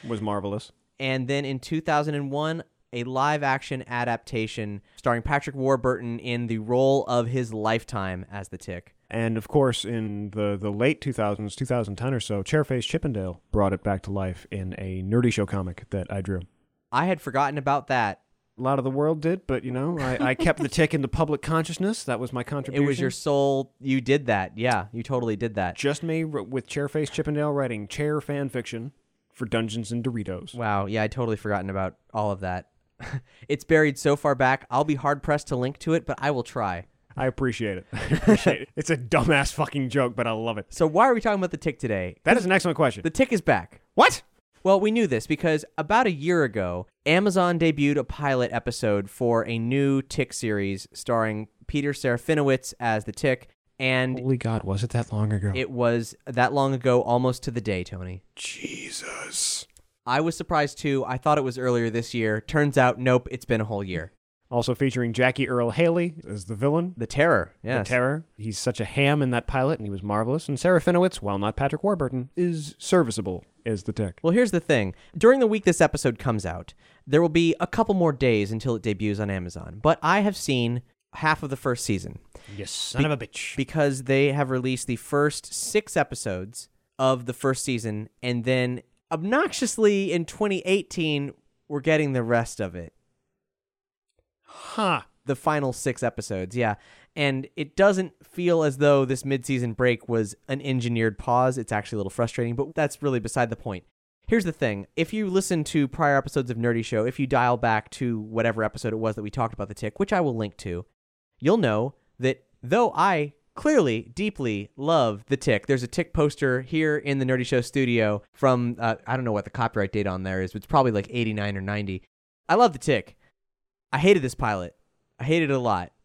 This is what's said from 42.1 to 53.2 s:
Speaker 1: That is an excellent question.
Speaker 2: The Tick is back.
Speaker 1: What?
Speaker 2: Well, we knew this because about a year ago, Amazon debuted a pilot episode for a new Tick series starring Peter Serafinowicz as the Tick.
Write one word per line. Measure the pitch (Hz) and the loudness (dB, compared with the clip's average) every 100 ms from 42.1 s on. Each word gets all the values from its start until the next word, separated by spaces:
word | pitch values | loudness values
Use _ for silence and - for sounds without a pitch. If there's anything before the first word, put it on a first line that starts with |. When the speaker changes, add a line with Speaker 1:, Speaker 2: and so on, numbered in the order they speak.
| - | -2
Speaker 1:
That | - 233 | 2 4
is | |
an | 180 | 4
excellent | 190 180 | 2 2
question. | 160 143 104 | 2 2 0
Speaker 2:
The | 160 | -2
Tick | - 262 | 2 2
is | 214 | 2
back. | - 107 85 - _ | 2 0 -2 -18 _
Speaker 1:
What? | - 320 - - _ _ _ | 4 6 4 -10 _ _ _
Speaker 2:
Well, | 185 196 | 4 4
we | 214 | 4
knew | 226 196 | 2 2
this | 117 - | 0 -2
because | 151 170 151 - - | -2 0 0 -2 -6
about | 156 220 240 | 0 2 2
a | |
year | 156 156 175 | 0 0 2
ago, | 135 101 90 90 92 _ 143 | 2 0 -4 -4 -8 _ 2
Amazon | 170 208 185 175 170 | 4 4 4 2 4
debuted | 165 147 143 143 | 2 4 2 2
a | |
pilot | 120 - 143 131 120 | -2 -2 0 2 0
episode | 117 - - 110 101 98 | -2 -4 -2 0 0 -2
for | - 120 113 - | -2 2 2 0
a | 117 | -2
new | 117 135 139 135 | -2 0 2 0
Tick | 135 - 135 | -2 -4 -4
series | - 117 104 98 95 - | -4 -2 -2 -2 -4 -10
starring | - - 117 110 107 107 _ - | -10 -2 0 0 -2 -8 _ -6
Peter | 151 143 | -4 -2
Serafinowicz | 139 131 120 - 151 139 131 - - | -2 -2 0 0 2 4 2 -2 -6
as | 120 107 | -2 -2
the | 107 | -2
Tick. | - | -2